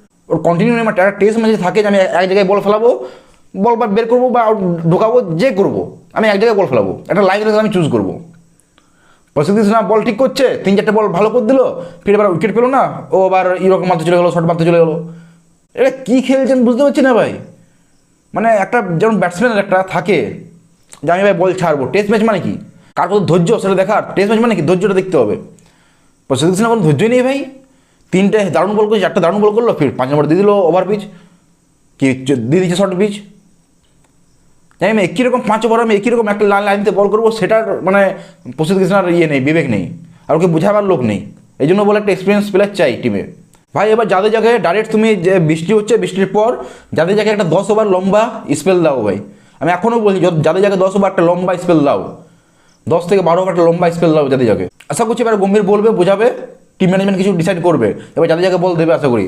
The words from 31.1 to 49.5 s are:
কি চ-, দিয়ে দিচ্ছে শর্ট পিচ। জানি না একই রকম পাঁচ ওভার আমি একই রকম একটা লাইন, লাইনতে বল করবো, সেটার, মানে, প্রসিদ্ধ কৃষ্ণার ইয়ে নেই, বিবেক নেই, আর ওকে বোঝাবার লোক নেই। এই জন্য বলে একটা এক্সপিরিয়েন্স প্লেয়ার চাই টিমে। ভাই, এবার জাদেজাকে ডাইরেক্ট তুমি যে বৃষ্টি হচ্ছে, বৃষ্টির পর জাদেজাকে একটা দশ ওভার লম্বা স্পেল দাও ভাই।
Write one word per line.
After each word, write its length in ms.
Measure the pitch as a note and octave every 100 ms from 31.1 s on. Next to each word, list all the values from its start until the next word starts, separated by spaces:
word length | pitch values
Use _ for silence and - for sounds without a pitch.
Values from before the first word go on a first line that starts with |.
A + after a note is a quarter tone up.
| - - _ _ _ _ _ _ -
কি 80 | C3+ C3 C3
চ-, 140 | C3+ A2+
দিয়ে 120 | E3+
দিচ্ছে 160 | F3+ F3+
শর্ট 120 | G3 F#3
পিচ। 140 | G#3 - - - _ _ _ _ _ _ _ _ _ _ _ _ _ -
জানি 140 | F3+
না 80 | G#3+
একই 220 | F#3 F3
রকম 180 | B3 B3 G3+
পাঁচ 120 | G#3+ A3+
ওভার 140 | A3+ A#3
আমি 80 | G3+
একই 140 | A#3+
রকম 180 | A#3 G#3+
একটা 120 | G3+ G#3
লাইন, 120 | G3+ G3+
লাইনতে 240 | G3+ G3+
বল 160 | F#3 G3+
করবো, 140 | G#3+ A3+ A3
সেটার, 240 | F#3 A3 G3+ D#3 E3
মানে, 140 | G3 F#3+ - - - B2 B2
প্রসিদ্ধ 220 | D#3 F#3+
কৃষ্ণার 260 | F3 G3+ F3+
ইয়ে 180 | E3+ D#3+
নেই, 100 | C#3+ C3+
বিবেক 200 | E3 C#3
নেই, 160 | G#2 E2+ - - - -
আর 60 | D#3
ওকে 100 | F3+
বোঝাবার 380 | D#3+ G3 G#3 G3+
লোক 80 | E3+ A#2+
নেই। 100 | G2 - - _ -
এই 80 | C#3+
জন্য 120 | G3 G#3
বলে 100 | G#3+
একটা 120 | G#3
এক্সপিরিয়েন্স 340 | F3 F#3+ G#3 G3+
প্লেয়ার 200 | F#3 G3+ G3+
চাই 160 | D3+ A2+
টিমে। 200 | A2+ G2 - - _ _ _ -
ভাই, 120 | G#3
এবার 160 | A3 G#3+
জাদেজাকে 440 | F#3 G#3 A3 A3 A#3 E3+
ডাইরেক্ট 240 | G3 A3
তুমি 180 | A3 A3 G#3
যে 180 | F3 F#3+
বৃষ্টি 320 | D#3 D#3+ E3+
হচ্ছে, 200 | G#3+ G#3 A3+
বৃষ্টির 300 | F3+ F#3+ F#3+
পর 220 | G#3 A3 B3+ - - - -
জাদেজাকে 320 | E3+ G#3 G3+
একটা 140 | G3+
দশ 220 | F#3 E3 G3+
ওভার 160 | G#3+ G#3+
লম্বা 360 | F#3 F#3 G#3 A3 - - -
স্পেল 200 | F#3+ F3+
দাও 160 | D#3+ C3+
ভাই। 140 | G#2 G2 G2+ - _